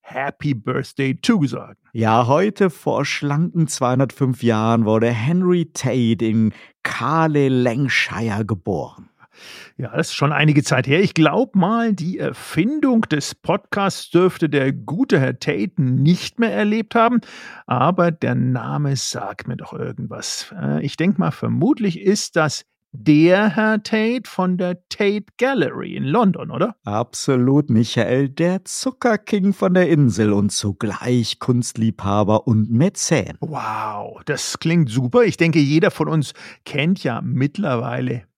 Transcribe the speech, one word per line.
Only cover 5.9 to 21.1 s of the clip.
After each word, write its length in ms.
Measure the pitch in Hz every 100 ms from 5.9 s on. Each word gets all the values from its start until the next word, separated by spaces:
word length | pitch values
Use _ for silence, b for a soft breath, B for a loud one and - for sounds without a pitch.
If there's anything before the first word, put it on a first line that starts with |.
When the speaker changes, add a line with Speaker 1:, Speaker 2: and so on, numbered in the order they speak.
| 127 117 113 113
Speaker 2:
in 260 | 110 110 B B _
Carle, 680 | - - 120 165 160 147 139
Lancashire 960 | 127 123 117 135 - - - 113 104
geboren. 640 | 107 101 - 85 65 - - _ B B B B B -
Speaker 1:
Ja, 180 | 123
das 120 | 147 170
ist 80 |
schon 180 | - 143
einige 300 | 143 151 147
Zeit 240 | - 127 127
her. 160 | 151
Ich 100 | 202
glaub 440 | - 156 175 247 196
mal, 360 | 175 226 233
die 260 | 190 165 -
Erfindung 840 | 139 127 - 156 202 302 285 233
des 320 | - 151 -
Podcasts 760 | - - 196 _ 208 196 - -
dürfte 400 | 170 185 - 156
der 240 | 139 135
gute 480 | 135 110 170 269 180
Herr 180 | 131 131
Tate 340 | - - 202 -
nicht 640 | 127 131 147 180 - -
mehr 160 | 226
erlebt 400 | 202 208 220 220
haben. 260 | 233 226 240 B B B B -
Aber 460 | 123 143 180 170
der 220 | 165 123
Name 600 | 123 127 127 123 143 143 135
sagt 500 | - 123 101 - -
mir 120 | 127
doch 160 | -
irgendwas. 800 | 147 127 127 127 120 - - - 196
Äh, 240 | 143 151
ich 140 | 143 -
denk 220 | 170